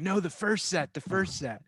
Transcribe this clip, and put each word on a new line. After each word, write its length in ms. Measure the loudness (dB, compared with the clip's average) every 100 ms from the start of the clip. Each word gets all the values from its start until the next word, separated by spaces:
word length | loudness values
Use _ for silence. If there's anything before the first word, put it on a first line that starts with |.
No, 180 | 4 2
the 100 | 2
first 360 | -2 0 2 2
set, 260 | 0 0
the 80 | -6
first 380 | -2 0 0 -2
set. 240 | -6 -6